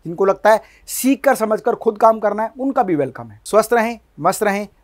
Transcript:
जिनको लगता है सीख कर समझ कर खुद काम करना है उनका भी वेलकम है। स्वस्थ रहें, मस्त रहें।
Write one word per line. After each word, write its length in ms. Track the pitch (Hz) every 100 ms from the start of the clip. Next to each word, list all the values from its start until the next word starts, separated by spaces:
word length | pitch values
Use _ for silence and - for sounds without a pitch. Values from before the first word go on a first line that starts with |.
| 160
जिनको 200 | 170 196
लगता 260 | 190 208
है 100 | 214 - _ -
सीख 360 | - 247 277
कर 120 | 269 233
समझ 260 | 214 214
कर 140 | 240 208
खुद 220 | 226 208
काम 220 | 226 226
करना 240 | 208 208
है 80 | 220 254
उनका 240 | 269 262
भी 120 | 196 156
वेलकम 320 | 131 123 117
है। 140 | 104 -
स्वस्थ 280 | 208 214
रहें, 260 | 233 220 233 _ -
मस्त 240 | 160 190
रहें। 240 | 214 196 202 _